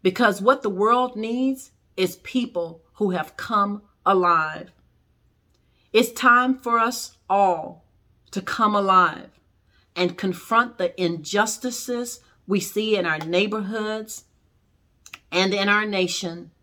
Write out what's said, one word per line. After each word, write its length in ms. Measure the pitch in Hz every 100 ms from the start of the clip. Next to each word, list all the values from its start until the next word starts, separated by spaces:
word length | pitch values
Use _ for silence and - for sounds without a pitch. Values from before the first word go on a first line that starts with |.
Because 400 | 185 180 233 185
what 220 | 208 262
the 60 | 214
world 440 | 185 214 247 254 226
needs 560 | 220 247 262 262 - _ _ -
is 200 | 180 -
people 580 | - 254 240 175 170 165 _
who 180 | _ 208
have 260 | 180 156 -
come 460 | - 220 202 208 _ _ -
alive. 680 | 190 175 165 156 156 175 _ _ _ _ _ _ _ _ _ _ _ _
It's 200 | 214 240
time 460 | - 254 240 254 254
for 220 | 240 233
us 380 | 226 240 - _ _
all 560 | 196 196 170 156 170 _ _ _ _ _
to 100 | 202
come 340 | 190 - 214 208
alive 640 | 196 185 170 - - _ _ _ _ _ _ -
and 220 | 180 175
confront 600 | 190 175 - 226 240 -
the 220 | 175 180
injustices 1200 | 175 170 143 202 220 - 254 240 - 240 240 - _ _ -
we 120 | 196
see 360 | - 208 220 208
in 100 | 175
our 140 | 156
neighborhoods 1040 | 160 175 208 214 196 220 214 220 214 - _ _ _ _ _ _ _ _ - - _
and 220 | 175 190
in 160 | 202 196
our 160 | 208 214
nation. 680 | 196 180 - 180 170 170 _